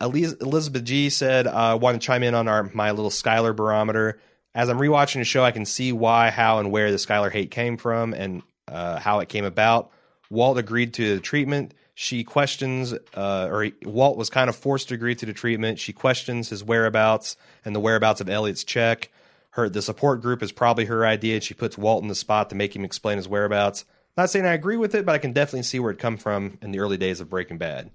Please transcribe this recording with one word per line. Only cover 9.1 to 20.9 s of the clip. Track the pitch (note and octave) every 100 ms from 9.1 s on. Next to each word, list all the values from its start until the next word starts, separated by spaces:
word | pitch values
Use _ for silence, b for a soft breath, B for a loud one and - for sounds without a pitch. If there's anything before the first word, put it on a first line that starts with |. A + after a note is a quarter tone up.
| G#2
it | F2+
came | G#2+ G2+
about. | E2+ A2 A#2 - b b b _
Walt | G#2+ B2 B2+
agreed | G#2 A#2 A#2+ A2+
to | A2 G2
the |
treatment. | - D3 C#3 C#3+ - - _
She | - - B2
questions, | A#2 - C#3 - C3+ B2+ B2 A#2+ -
uh, | - G2 G2 F#2
or | G2+ G#2+
he, | -
Walt | - G#2+ C3+ B2
was | A2
kind | C3+ B2+
of | -
forced | C#3 C3+ -
to | A#2+
agree | A#2 A#2+
to | A2
the |
treatment. | G#2 A#2+ A2+ A2 G#2+
She | -
questions | A2 C3+ B2 - A#2+ A2+
his | G#2
whereabouts | G#2 A#2 A2 A2 A2 A2 - - b b
and | - G#2
the |
whereabouts | A2 A2 A2 G#2+
of | F#2+
Elliot's | G#2 G#2+ F#2+
check. | - B2 A#2 A2+ - b b b b
Her, | - A2
the | F#2+
support | G2 G#2 C#3+ B2+
group | A#2 A#2+
is | G#2+
probably | - A#2+ A#2
her | A2